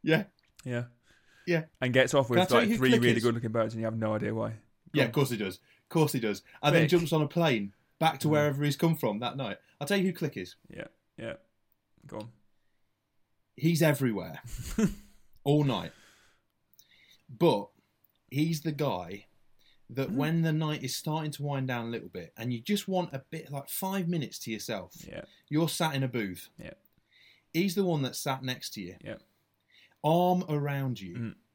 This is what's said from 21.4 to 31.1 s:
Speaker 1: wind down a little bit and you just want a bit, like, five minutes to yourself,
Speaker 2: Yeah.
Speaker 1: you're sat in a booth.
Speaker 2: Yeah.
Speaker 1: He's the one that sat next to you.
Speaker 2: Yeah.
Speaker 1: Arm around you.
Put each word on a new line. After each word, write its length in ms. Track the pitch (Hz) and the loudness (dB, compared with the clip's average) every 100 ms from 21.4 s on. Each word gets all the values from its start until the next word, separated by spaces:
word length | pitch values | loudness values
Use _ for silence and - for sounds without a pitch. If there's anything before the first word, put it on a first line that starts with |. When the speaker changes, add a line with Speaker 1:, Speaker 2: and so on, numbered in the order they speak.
Speaker 1:
wind 240 | 143 139 131 | -4 -4 -2
down 180 | 123 117 | -4 -4
a 40 | |
little 180 | 117 90 | -8 -8
bit 240 | 90 82 - | -12 -14 -8
and 160 | 120 | -6
you 80 | 120 | -6
just 260 | 120 202 - | -2 -2 0
want 260 | 185 170 | -2 -2
a 120 | 135 _ | -8 _
bit, 220 | 160 139 | -12 -10
like, 160 | 139 - | -12 -10
five 400 | - 190 196 170 | -8 -4 -2 -2
minutes 300 | 175 113 - | -2 -4 -8
to 120 | - | -8
yourself, 420 | 110 - 104 92 - - | -8 -6 -8 -8 -18 -16
Speaker 2:
Yeah. 160 | - - _ _ | -14 -16 _ _
Speaker 1:
you're 180 | 147 165 | 0 0
sat 260 | - 165 139 | 0 -2 0
in 80 | |
a 40 | 131 | -2
booth. 420 | 120 101 87 - - | -2 -4 -8 -16 -18
Speaker 2:
Yeah. 180 | 85 - _ _ _ _ _ _ _ | -18 -18 _ _ _ _ _ _ _
Speaker 1:
He's 240 | 160 190 175 | -2 0 0
the 80 | |
one 200 | 190 156 | 0 0
that 120 | 131 - | -2 -4
sat 280 | 147 131 | -4 -4
next 260 | 127 127 - - | -6 -8 -10 -10
to 60 | |
you. 140 | 87 95 | -12 -12
Speaker 2:
Yeah. 140 | 101 110 _ _ _ _ _ _ _ _ | -14 -14 _ _ _ _ _ _ _ _
Speaker 1:
Arm 400 | 151 170 180 180 175 | 2 4 4 2 0
around 500 | 147 143 139 135 120 | -2 -2 -2 -2 -4
you. 120 | 95 | -8